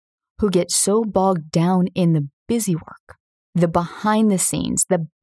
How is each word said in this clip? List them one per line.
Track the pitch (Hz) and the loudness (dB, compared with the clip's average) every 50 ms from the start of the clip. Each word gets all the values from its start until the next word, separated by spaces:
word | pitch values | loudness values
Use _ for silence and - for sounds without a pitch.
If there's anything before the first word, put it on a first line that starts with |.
| _ _ _ _ _ _ _ - | _ _ _ _ _ _ _ -4
who | 208 208 | -2 0
get | 180 180 175 175 | 2 0 0 0
so | - - - 196 202 226 233 | -2 -2 0 0 0 0 0
bogged | 214 190 190 185 190 190 165 151 156 | 0 0 0 2 2 0 0 -2 -4
down | - 165 165 180 185 185 180 190 - | -2 0 2 2 2 2 0 0 0
in | 196 180 170 165 | 0 2 2 2
the | 156 143 143 _ _ _ - | 2 0 -4 _ _ _ -4
busy | 233 233 214 196 170 | -4 -2 -2 -2 -4
work, | 156 - - - - _ - - _ _ _ _ _ _ _ - | -4 -6 -12 -20 -20 _ -20 -20 _ _ _ _ _ _ _ -2
the | 170 175 170 | 0 2 2
behind | 165 175 175 - - - - 214 214 214 220 214 | 2 0 -2 -4 -8 -6 -2 0 2 2 4 2
the | 196 180 | 2 2
scenes, | - - - 156 - - - - - - | 0 -2 -4 -4 -4 -4 -2 -2 -2 0
the | 185 175 160 - _ _ | 0 -2 -2 -4 _ _